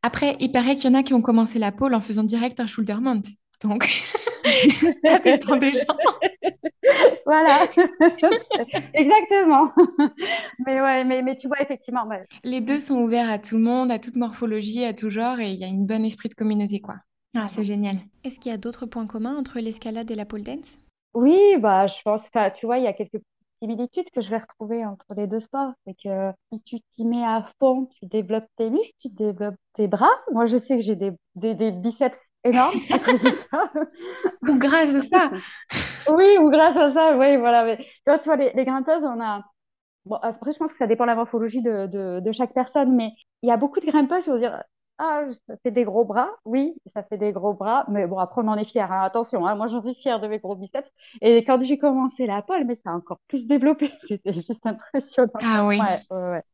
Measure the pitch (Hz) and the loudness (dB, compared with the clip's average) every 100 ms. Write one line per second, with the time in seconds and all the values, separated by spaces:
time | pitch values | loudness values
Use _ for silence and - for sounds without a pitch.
0 | 233 - 285 277 262 262 240 277 262 269 | -4 0 -2 0 -2 0 0 0 4 4
1 | 269 254 240 226 226 233 208 202 269 233 | 4 2 4 2 2 0 -4 -2 0 0
2 | 208 214 214 226 240 247 233 - 214 208 | -2 -2 0 0 -4 -4 -8 -4 -4 -2
3 | 262 226 202 - _ _ 214 208 - - | -2 -2 -4 -14 _ _ -4 -2 -2 -2
4 | - - - 480 571 554 508 - 330 - | -4 -6 -6 -2 0 4 4 4 0 2
5 | 311 339 - 277 - 285 277 262 294 302 | 4 4 4 2 2 2 2 0 -2 2
6 | 605 - 370 - 370 - 311 _ 494 554 | 0 2 -4 -2 -6 -6 -10 _ 2 6
7 | 523 - - 311 320 285 349 - 359 - | 4 4 2 4 6 6 4 2 2 4
8 | 330 339 320 453 - 349 240 359 - 294 | 2 4 2 2 -2 -6 -4 -8 -4 0
9 | 285 427 427 403 349 277 302 - 359 - | 4 4 4 2 6 6 4 6 4 4
10 | 294 - 339 339 - - 254 269 269 262 | 0 0 -6 -6 -8 -10 -4 0 2 2
11 | 254 262 254 262 269 277 285 269 - 247 | 0 -2 -2 -6 -6 -4 -4 -6 -6 -6
12 | 220 208 185 - 240 254 226 285 285 262 | -6 -10 -14 -14 -8 -6 -2 -4 -2 -2
13 | 233 233 233 208 - 226 226 247 254 220 | 0 0 0 -4 -2 0 2 2 0 -2
14 | 233 233 240 220 233 214 208 226 240 220 | -6 -6 -6 -4 -4 -4 -4 -4 -6 -4
15 | 214 208 233 247 208 190 185 190 196 220 | -6 -4 -4 -4 -6 -6 -6 -4 -2 -2
16 | 220 220 226 - 214 208 208 202 - 190 | -4 -4 -12 -4 -2 0 -2 -4 -8 -18
17 | _ _ _ 240 208 208 202 208 208 196 | _ _ _ -8 -6 -6 -4 -2 -4 -4
18 | - _ 262 247 247 220 233 233 233 233 | -10 _ -16 -12 -10 -8 -10 -12 -12 -10
19 | 220 220 226 294 262 240 226 220 233 220 | -10 -8 -6 -6 -8 -8 -8 -10 -10 -10
20 | 226 220 208 214 208 277 - - _ _ | -10 -10 -10 -12 -12 -14 -16 -20 _ _
21 | _ 233 262 359 403 370 214 190 196 - | _ 2 4 6 6 6 4 4 2 -2
22 | - 214 214 233 202 196 226 247 247 196 | -4 -4 -2 0 0 -2 -4 -2 -2 -4
23 | 196 214 _ _ _ _ 220 226 247 - | -8 -10 _ _ _ _ -10 -6 -6 -6
24 | 359 - 196 220 226 _ 214 233 220 196 | -8 -8 -6 -6 -8 _ -8 -8 -8 -12
25 | _ 202 208 220 220 269 277 247 - 185 | _ -8 -6 -6 -6 -6 -6 -8 -18 -14
26 | 202 190 196 190 _ 220 _ 233 _ - | -8 -4 -4 -6 _ -16 _ -16 _ -6
27 | 226 240 233 226 220 _ 269 262 262 _ | -4 -2 -2 -2 -4 _ 0 2 -4 _
28 | 185 214 185 220 220 _ 226 277 466 _ | -8 -6 -4 -6 -6 _ -4 -2 -4 _
29 | 262 190 214 185 208 196 _ - 208 202 | -18 -6 -6 -4 -8 -10 _ -4 -2 4
30 | 285 523 - 233 233 240 240 262 208 196 | 4 4 0 0 2 0 0 -2 0 -2
31 | 196 175 _ 185 214 196 220 180 202 233 | -4 -8 _ -8 -6 -2 -4 -2 -6 -2
32 | 254 - _ _ 240 247 269 233 - - | -2 -4 _ _ 0 2 2 0 -2 -2
33 | - 254 240 - - 294 370 302 311 _ | 2 2 2 0 -6 -4 -4 -4 -8 _
34 | 349 - - - 254 269 277 320 311 277 | -18 -8 -8 -4 0 2 4 4 4 2
35 | 269 370 311 185 - - - - - - | 2 2 2 -4 -14 -20 -10 -8 -8 -6
36 | - 320 392 403 302 285 320 302 294 277 | 0 6 8 8 6 6 4 4 2 4
37 | 320 269 269 277 240 233 226 220 269 _ | 4 4 4 4 4 2 2 -4 -10 _
38 | - 302 311 302 269 - 262 262 262 320 | 0 0 2 0 2 0 -2 -2 0 -2
39 | 294 233 226 208 - _ _ _ _ _ | -2 -6 -6 -8 -10 _ _ _ _ _
40 | 190 220 233 - 277 302 311 - 233 226 | -10 -6 -6 -6 -8 -6 -6 -4 -2 0
41 | 240 226 233 233 226 240 240 214 196 196 | 0 0 -2 -4 -4 -4 -4 -4 -6 -8
42 | 190 180 185 220 240 - 254 302 262 254 | -8 -6 -6 -4 -4 -2 -2 0 2 2
43 | 220 220 _ _ 233 233 285 330 311 302 | 0 -10 _ _ 0 2 2 -2 0 2
44 | 269 349 349 247 233 - - _ _ _ | 2 0 -2 -2 -2 -6 -14 _ _ _
45 | 311 302 294 233 _ 208 247 220 220 202 | -4 -4 -6 -10 _ -8 -4 -2 0 0
46 | 220 208 302 453 - 247 285 330 - - | 0 0 -2 -6 -4 -2 -2 -6 -14 -14
47 | 202 208 208 190 196 202 202 247 - 202 | -10 -4 -4 -2 -4 -4 -2 -2 -2 -4
48 | 175 190 180 - 220 214 214 233 190 185 | -4 -4 -4 -4 -2 -2 -4 -4 -4 -2
49 | 190 226 233 226 175 208 220 233 220 247 | -2 -2 -4 -4 -2 -4 -4 -6 -8 -6
50 | 277 226 208 214 202 196 190 277 285 _ | -4 -4 -4 -8 -10 -12 -10 -12 -12 _
51 | _ 233 214 233 226 262 254 285 294 262 | _ -2 4 4 4 0 2 0 2 0
52 | 262 - 247 202 208 359 247 240 - 170 | -2 -4 -4 -4 -4 -4 -4 -6 -8 -10
53 | - 175 _ 277 226 285 269 302 294 - | -10 -16 _ -8 0 2 2 2 -2 -6
54 | - 202 190 175 170 226 226 220 - 277 | -10 -8 -6 -8 -8 -8 -8 -8 -6 -8
55 | 269 - 247 214 226 220 208 208 208 180 | -4 0 0 0 0 2 2 2 0 -2
56 | - 185 180 170 - | -6 -8 -6 -8 -10